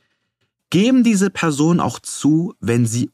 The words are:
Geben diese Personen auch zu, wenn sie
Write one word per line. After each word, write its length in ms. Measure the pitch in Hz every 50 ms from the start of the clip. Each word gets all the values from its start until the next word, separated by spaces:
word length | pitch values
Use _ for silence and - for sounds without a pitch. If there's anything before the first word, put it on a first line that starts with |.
| _ _ _ _ _ _ _ _ _ _ _ _ _ _
Geben 340 | - 165 208 240 262 262 233
diese 260 | 233 220 190 196 196
Personen 480 | - - - 165 147 131 151 160 175 -
auch 220 | 147 123 120 -
zu, 560 | - - - - - 139 156 160 170 - - _
wenn 260 | - - 117 120 123
sie 280 | 113 110 120 123 -